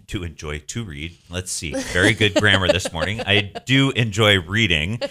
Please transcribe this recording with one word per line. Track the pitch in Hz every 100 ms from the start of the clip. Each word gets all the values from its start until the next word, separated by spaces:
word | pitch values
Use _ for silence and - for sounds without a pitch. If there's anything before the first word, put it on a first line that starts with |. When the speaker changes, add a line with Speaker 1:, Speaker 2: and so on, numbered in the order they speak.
| -
Speaker 1:
to | 107
enjoy | 87 73 78 76
to | - 117
read. | 107 71 80 85 _
Let's | 87 90
see. | - 76
Very | 87 - 87 101
good | 113 107
grammar | 101 104 98 92
this | - -
morning. | 82 78 110
I | - 104 101 - -
do | 131 139
enjoy | 110 117 98 107 98
reading. | 82 104 107 80 80 117
Speaker 2:
<laughs> | 277